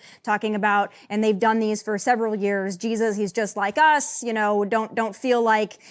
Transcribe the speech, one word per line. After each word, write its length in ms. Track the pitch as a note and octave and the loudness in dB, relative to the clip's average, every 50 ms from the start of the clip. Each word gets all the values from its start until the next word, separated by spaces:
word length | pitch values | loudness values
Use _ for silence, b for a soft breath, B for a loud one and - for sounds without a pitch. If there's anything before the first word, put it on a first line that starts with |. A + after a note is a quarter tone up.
| B B B B | B B B B
talking 320 | B A3+ G#3 G3+ A3+ G#3+ G#3+ | B -4 -2 -2 -2 -2 -2
about, 380 | G3+ G3+ G#3 G3+ G#3 G3+ - B B B B | 0 0 2 2 2 0 -2 B B B B
and 140 | G#3 G#3+ A3 | -2 0 2
they've 160 | G#3+ G#3+ F#3 | 2 2 2
done 180 | A3+ A3 A3 A3+ | 2 2 2 2
these 240 | A3 G#3+ G#3+ G3+ | 0 0 -2 -4
for 160 | - G#3+ G#3 G3 | -4 -4 -4 -2
several 380 | - B3+ B3 A3 A3+ A3 G#3+ | 0 0 2 2 0 -2 -2
years. 400 | G3 G3+ G3+ G3+ G3 F#3+ G3 F#3 | -2 0 0 0 0 -2 -4 -6
Jesus, 400 | F3+ - A3+ A3+ G#3+ A3+ A3 G3+ | -6 -4 -4 -2 0 0 0 0
he's 160 | G#3 G#3 F#3 | -2 -4 -4
just 240 | - A#3 G#3+ F#3+ - | -2 -2 -4 -4 -2
like 220 | G#3+ G3+ G3+ G#3 D4+ | -4 -4 -2 2 4
us, 440 | D#4 D#4 D4+ C#4+ C#4+ - - - | 4 4 4 2 0 -4 -6 -6
you 100 | A#3+ A#3 | -6 -4
know, 320 | A3 A3 G#3 G#3 G#3 G#3 G3+ | -2 0 0 0 2 0 0
don't, 300 | F#3+ A3+ A3 A3 - F3 | 0 0 -2 -2 -2 -4
don't 220 | A3+ A3+ A3 - | -4 -4 -4 -4
feel 260 | - - B3+ A#3+ A#3+ | -4 -2 0 2 2
like 360 | A#3 A3+ A3 G#3+ G#3+ G#3 - - B B | 2 2 2 2 0 -2 -6 -12 B B